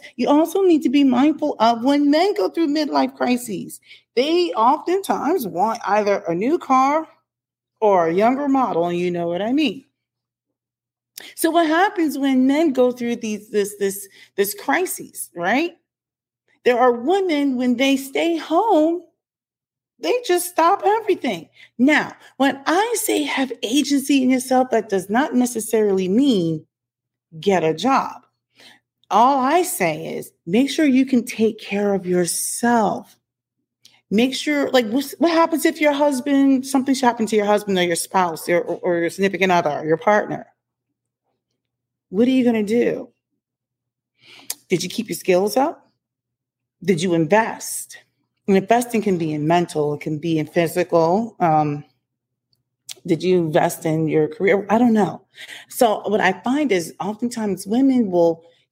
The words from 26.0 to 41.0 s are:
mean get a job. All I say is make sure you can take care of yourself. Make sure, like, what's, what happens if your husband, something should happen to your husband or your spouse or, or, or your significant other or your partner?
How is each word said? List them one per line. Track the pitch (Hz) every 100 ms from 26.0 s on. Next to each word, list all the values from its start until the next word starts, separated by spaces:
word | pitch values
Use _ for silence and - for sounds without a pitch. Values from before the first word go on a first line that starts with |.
| 180
mean | 214 285 208 165 156 - _ _ _ _ _ _ 160
get | 196 185
a | 160
job. | 160 233 254 - - _ _ _ _ - _ _ _ -
All | 202 247 277
I | 262 339
say | 339 - 170 156 160 151
is | 151 _ 170
make | 214 277
sure | - 302
you | 254 269
can | 247
take | - - 220 214
care | - 196 208
of | 196 180
yourself. | 180 170 - - - 240 240 196 - - _ _ _ _ _ _ _ _ _ -
Make | 196 262 262
sure, | 302 285 269
like, | 254 220
what's, | 254 277 -
what | 330
happens | 330 330 320 330
if | 320
your | 294
husband, | 277 294 262 262 277 269 262 269
something | 269 254
should | 262 240
happen | 233 220
to | 214
your | 202
husband | 208 202 185
or |
your | 175 165
spouse | - 190 175 156 -
or, | 175
or, | - 170
or | 185 170
your | 170
significant | - 196 190 190
other | 175 160
or | 139 151
your | 160
partner? | 214 208 - 147 - _ _ _ _ _